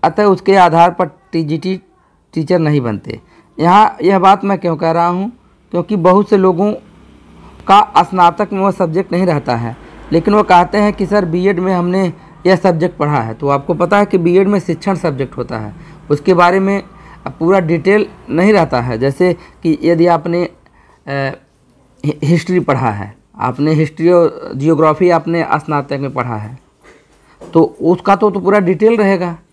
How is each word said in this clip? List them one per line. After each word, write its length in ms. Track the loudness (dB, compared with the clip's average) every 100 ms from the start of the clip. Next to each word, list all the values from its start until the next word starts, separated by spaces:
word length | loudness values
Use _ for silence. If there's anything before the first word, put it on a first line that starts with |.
अतः 200 | -2 0
उसके 320 | 0 0 2 4
आधार 360 | 4 4 2
पर 140 | 2 -6 _ _
टीजीटी 440 | -6 -4 -6 -6 -10 _ _ _ _ _
teacher 260 | -8 -2 0
नहीं 220 | 2 0
बनते। 380 | -2 -6 -10 -16 _ _ _ -2
यहाँ 380 | 4 4 4 2
यह 160 | 0 2
बात 260 | 4 2 0
मैं 120 | -2
क्यों 180 | -4 -2
कह 140 | -2
रहा 160 | 0 -2
हूँ, 240 | -2 -6 -10 _ _ _
क्योंकि 240 | -6 -4 0
बहुत 340 | 2 2 2
से 80 | 2
लोगों 340 | 2 0 -2 -4 -14 -20 -20 -20 _ -20 -20 -18 2
का 360 | 4 4 0
स्नातक 460 | 0 2 2 2 -6
में 60 | -2
वह 120 | -2
subject 400 | 0 -2 -2 -4
नहीं 140 | -2 0
रहता 300 | -2 -2 -4
है, 220 | -6 -10 -18 -20 -2
लेकिन 220 | -2 2
वो 100 | 0
कहते 340 | 4 4 4 0
हैं 160 | -2
कि, 120 | -2 -2
"सर 200 | -2 0
बीएड 340 | -2 0 0
में 140 | -2
हमने 400 | -2 -2 -2 -2 -4 -18 -4 0
यह 80 | 2
subject 420 | 2 0 -2 -4
पढ़ा 240 | -2 -2
है।" 120 | -4
तो 140 | -6 -2
आपको 260 | -2 -2
पता 240 | -4 0 2
है 80 | 2
कि 120 | 0
बीएड 300 | 2 2 2
में 120 | 0
शिक्षण 360 | -2 -6 -4 -4
subject 420 | -4 -4 -8 -8
होता 200 | -10 -8
है, 180 | -10 -14 -20 -20 -6
उसके 240 | -4 0
बारे 260 | 2 4 2
में 240 | 0 -4 -6 -20 -20 -16 -14
पूरा 300 | -6 0 0
डिटेल 460 | 0 -2 0 0 -2 -8 -6
नहीं 240 | 0 2
रहता 280 | 2 2 -2
है। 160 | -4 -2
जैसे 360 | -4 0 -2
कि 440 | -2 -10 _ -4 -2
यदि 220 | 0 2 2
आपने, 360 | 2 -2 -4
अ, 60 | -4 _ _ _ _ _ -10 -6 -6 -8 _ _ _ _ _ _
हि-, 200 | -6 -4
हिस्ट्री 360 | 0 0 0 -2
पढ़ा 300 | 0 -2 -2
है, 260 | -4 -12 -16 _ -6
आपने 340 | -6 -2 0
हिस्ट्री 360 | 0 0 0 2
और 420 | 4 2 -2 -12 -4
जियोग्राफी 540 | 0 2 2 2 2
आपने 340 | 0 -2 -4 -2
स्नातक 460 | -4 -2 -6 -4 -8
में 120 | -6
पढ़ा 220 | -6 -6 -6
है 240 | -10 -16 _ _ -20 _ _ _ _ _ -4
तो 100 | 0 0 0
उसका 340 | -2 -2 0 0
तो, 140 | 0
तो 80 | 0
पूरा 200 | 0 0
डिटेल 380 | 0 2 2 2
रहेगा 400 | 0 0 -4 -8 _